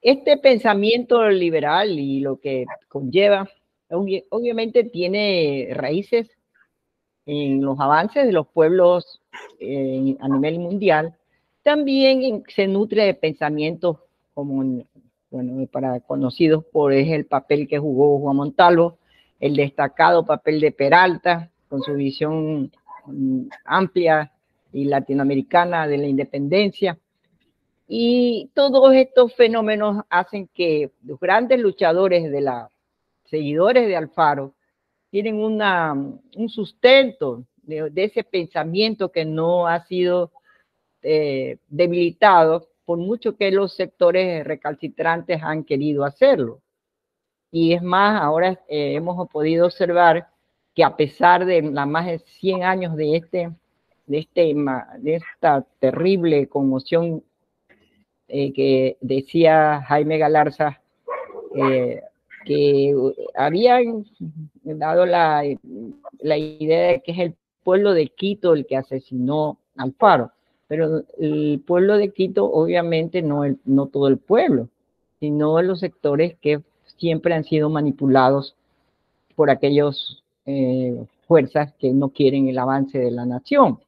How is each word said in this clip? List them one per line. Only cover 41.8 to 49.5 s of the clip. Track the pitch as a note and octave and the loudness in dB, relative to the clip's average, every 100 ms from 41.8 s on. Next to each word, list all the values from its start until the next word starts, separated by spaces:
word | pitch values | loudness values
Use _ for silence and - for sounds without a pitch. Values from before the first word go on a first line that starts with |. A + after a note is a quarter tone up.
| F3 F3 E3+ E3 G#3 F3+ D#3+ E3 E3 _ - | 0 2 -2 2 6 6 6 2 _ _ -8
por | E3+ | -6
mucho | F3+ A#3 A3+ G#3+ | -4 -4 -6 -4
que | G3+ | 0
los | F#3+ G3 | 0 -2
sectores | - F#3 _ F3+ F3+ F#3 E3 C#3+ | -4 -8 _ 2 2 0 -4 -6
recalcitrantes | D3+ D3 D3 D#3 - D#3+ E3 E3+ E3 | -8 -8 -8 -12 -4 -2 -2 -4 -6
han | D#3 D#3 | -4 -8
querido | D3+ C#3 D3 C#3+ C#3 | -4 -4 -2 -2 -4
hacerlo. | - C4+ A#3+ A#2+ A#2 _ _ _ _ _ _ _ _ _ | 2 2 2 -2 -8 _ _ _ _ _ _ _ _ _
Y | E3 E3 | 0 2
es | E3+ | 2
más, | F3+ F#3 G3+ G#3+ | 0 2 2 2
ahora, | D3 D#3 F#3 F#3 _ | 0 0 0 -2 _
eh, | D3+ C#3+ | -6 -4
hemos | C#3+ E3 F3+ F3 | -4 -6 -6 -8
podido | D3+ D3+ | -4 -2